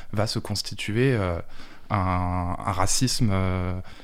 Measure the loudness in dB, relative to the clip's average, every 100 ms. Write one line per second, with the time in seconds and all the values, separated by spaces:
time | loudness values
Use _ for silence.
0 | -4 0 0 -2 -2 -4 -4 -6 -2 2
1 | 4 4 0 -2 -4 -8 -10 -14 -2 0
2 | 2 2 0 0 -2 -2 -2 2 2 4
3 | 2 4 4 4 2 2 0 -4 -6 -12